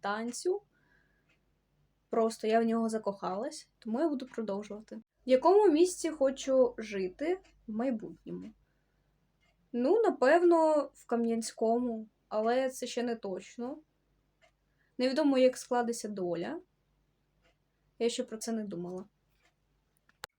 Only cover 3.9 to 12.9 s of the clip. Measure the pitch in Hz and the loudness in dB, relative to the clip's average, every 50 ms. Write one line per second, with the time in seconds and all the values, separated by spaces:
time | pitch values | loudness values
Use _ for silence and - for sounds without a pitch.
3.9 | 220 254 330 320 294 254 262 254 - 240 226 202 196 202 208 - 208 214 220 - | -2 -2 0 0 -2 -4 -8 -8 -8 -8 -6 -6 -6 -6 -8 -10 -12 -14 -14 -16
4.9 | 220 220 - _ _ _ _ 247 254 254 285 330 381 415 427 370 294 302 359 359 | -18 -18 -18 _ _ _ _ 2 4 4 6 6 6 8 8 6 6 6 4 4
5.9 | - - - 320 311 - 269 269 269 - - 269 262 262 254 240 - - 220 214 | 2 0 -4 -4 -2 0 0 0 0 -2 -2 2 4 4 4 4 2 -4 -10 -8
6.9 | 202 196 190 185 - - 285 330 370 381 - _ _ _ _ 226 214 220 247 277 | -6 -4 -4 -4 -6 -6 -4 -4 -4 -4 -8 _ _ _ _ -10 -6 -4 -2 -2
7.9 | 240 214 - 170 165 - - 170 175 180 185 220 - _ _ _ _ _ _ _ | -4 -4 -6 -10 -14 -16 -14 -12 -12 -12 -12 -14 -18 _ _ _ _ _ _ _
8.9 | _ _ _ _ _ _ _ _ _ _ _ _ _ _ _ _ - 240 247 285 | _ _ _ _ _ _ _ _ _ _ _ _ _ _ _ _ -4 0 2 4
9.9 | 381 466 440 381 262 - 254 262 311 349 359 349 339 330 320 311 311 294 269 - | 4 4 4 2 2 4 4 6 6 6 6 6 6 6 6 4 4 2 0 -2
10.9 | - - - - 240 233 233 226 226 226 226 - - - 226 220 233 247 247 240 | -6 -16 -8 -4 -2 -2 0 0 -2 -2 -4 -6 -6 -2 0 0 0 0 0 -2
11.9 | 226 220 220 - _ _ _ - 208 214 220 233 240 262 269 254 254 - 254 240 | -6 -6 -10 -14 _ _ _ -6 -4 -2 0 2 2 0 0 -2 -4 -6 -10 -8